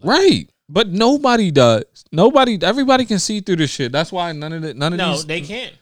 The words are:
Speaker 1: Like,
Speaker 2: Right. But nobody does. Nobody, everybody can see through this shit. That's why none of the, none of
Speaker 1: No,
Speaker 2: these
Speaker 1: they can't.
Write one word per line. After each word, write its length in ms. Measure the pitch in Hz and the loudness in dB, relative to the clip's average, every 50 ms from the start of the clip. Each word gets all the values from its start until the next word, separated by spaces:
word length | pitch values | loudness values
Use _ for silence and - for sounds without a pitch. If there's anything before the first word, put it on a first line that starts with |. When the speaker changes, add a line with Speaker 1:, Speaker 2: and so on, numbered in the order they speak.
Speaker 1:
Like, 160 | 127 180 277 349 | -4 -2 0 2
Speaker 2:
Right. 320 | 392 359 - - 71 _ _ _ _ _ | 4 2 2 2 -2 _ _ _ _ _
But 200 | 147 202 233 190 | -2 -2 -2 -2
nobody 640 | 170 202 226 247 294 285 285 247 240 226 202 170 | 0 2 2 2 2 2 2 2 2 2 2 2
does. 340 | 143 139 123 117 113 104 90 _ _ _ _ _ | 4 6 6 6 4 2 -2 _ _ _ _ _
Nobody, 460 | - 160 202 262 302 269 262 247 214 170 | 0 4 4 6 6 4 2 2 0 -2
everybody 420 | 170 185 233 277 269 269 262 254 247 | -2 -2 0 0 2 2 2 2 2
can 120 | 214 214 180 | -2 -2 -4
see 220 | - - 214 202 | -2 -4 -6 -6
through 160 | 185 196 175 | -2 -2 -2
this 140 | 160 151 131 | 0 0 -2
shit. 200 | - - 131 120 | -2 -6 -6 -4
That's 220 | 131 151 165 - | -2 -4 -4 -4
why 180 | 190 180 175 170 | -4 -6 -6 -6
none 200 | 156 147 151 156 | -6 -8 -10 -10
of 100 | 165 165 | -8 -8
the, 120 | 156 156 110 | -8 -10 -6
none 180 | 131 143 165 | -4 -4 -4
of 60 | 175 180 | -2 -2
Speaker 1:
No, 140 | 180 165 | -4 -4
Speaker 2:
these 120 | 143 - 156 | -4 -6 -6
Speaker 1:
they 140 | 156 160 175 | -6 -8 -8
can't. 340 | 147 160 214 254 240 - - _ | -8 -10 -12 -12 -12 -14 -18 _